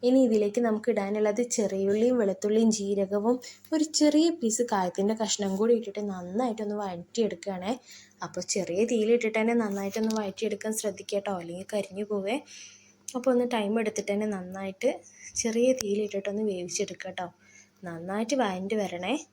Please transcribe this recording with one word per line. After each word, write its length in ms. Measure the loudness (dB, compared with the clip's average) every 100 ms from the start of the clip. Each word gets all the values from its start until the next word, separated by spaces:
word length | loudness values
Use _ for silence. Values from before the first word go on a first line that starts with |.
| 6
ഇനി 100 | 6 6
ഇതിലേക്ക് 340 | 6 2 2 2
നമുക്ക് 240 | 0 0
ഇടാനുള്ളത് 500 | 0 0 0 0 0 -2 0
ചെറിയുള്ളിയും 580 | 0 0 2 4 4 4
വെളുത്തുള്ളിയും 480 | 2 0 0 4 4 4
ജീരകവും 580 | 0 0 0 0 0 0 -4 -20 _
ഒരു 120 | -2 0 4
ചെറിയ 280 | 4 6 4 2
പീസ് 240 | -2 0 0
കായത്തിൻ്റെ 440 | 0 0 0 0 0
കഷ്ണം 300 | -2 0 -2 0
കൂടി 120 | 4 2
ഇട്ടിട്ട് 240 | 2 -6 -6
നന്നായിട്ടൊന്ന് 680 | -6 -6 -2 -2 -2 -4 -4
വഴറ്റിയെടുക്കുകയാണേ. 920 | -4 -6 -8 0 0 0 -6 -6 -4 -6 -6 -20 -20 _ -10
അപ്പോൾ 200 | -8 -4
ചെറിയ 320 | -2 -2 0 2
തീയിലിട്ടിട്ട് 420 | 2 4 4 2 0
തന്നെ 160 | 2 2
നന്നായിട്ടൊന്ന് 500 | 0 -2 -4 -2 0 0
വഴറ്റിയെടുക്കാൻ 520 | -4 -4 -4 -4 -4 -2
ശ്രദ്ധിക്കുക 380 | -4 -6 -4 -4
കേട്ടോ, 180 | -2 -6
അല്ലെങ്കിൽ 260 | -6 -10 -6
കരിഞ്ഞു 320 | -4 -4 -6 -4
പോവേ. 240 | -2 -2 -4 -6 -20 -20 -20 _ _ -10 -2
അപ്പോൾ 140 | 2
ഒന്ന് 140 | 4 4 0
ടൈം 160 | 0 0
എടുത്തിട്ട് 260 | 0 -2 -2
തന്നെ 160 | 0 0 -4
നന്നായിട്ട് 520 | -8 -8 -10 -2 -2 -2 -10 -20 -14 -4
ചെറിയ 240 | -2 2 4 4
തീയിലിട്ടിട്ടൊന്ന് 600 | 2 0 0 -4 -4 -4 -2
വേവിച്ചെടുക്കുക 580 | -4 -6 -4 -6 -6 -10
കേട്ടോ. 160 | -8 -10 -10 _ -20 -20 _ -12
നന്നായിട്ട് 460 | -10 -6 -4 0 2 2
വഴറ്റി 300 | 0 -2 -2 -2
വരണേ. 280 | -4 -2 -4 -4